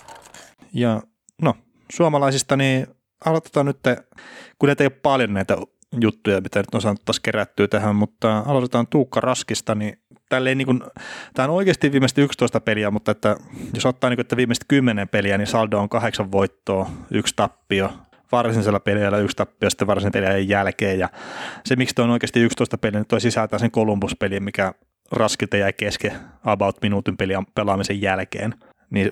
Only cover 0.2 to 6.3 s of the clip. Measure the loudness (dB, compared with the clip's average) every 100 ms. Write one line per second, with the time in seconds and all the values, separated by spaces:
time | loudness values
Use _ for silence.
0.2 | -20 -20 -20 _ -10 -2 0 0 -6 _
1.2 | _ -4 -2 -2 _ _ -8 0 2 2
2.2 | 2 0 0 0 2 0 -4 _ _ _
3.2 | -2 -2 -2 -2 -2 0 -2 -2 -6 -20
4.2 | -20 -20 -20 0 2 4 2 2 0 2
5.2 | 2 0 0 -2 -4 _ _ 0 0 0
6.2 | 0